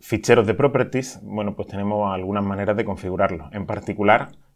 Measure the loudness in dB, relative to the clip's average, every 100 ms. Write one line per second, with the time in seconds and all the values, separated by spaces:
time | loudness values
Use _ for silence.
0 | -4 -2 4 6 6 4 2 2 0 -2
1 | -6 -12 -12 -6 -6 -6 -8 -6 -4 -2
2 | -2 -2 -2 -2 -2 -2 -2 -2 -2 -6
3 | -6 0 0 -2 -10 -10 -8 -8 -6 0
4 | 4 4 2 -14 _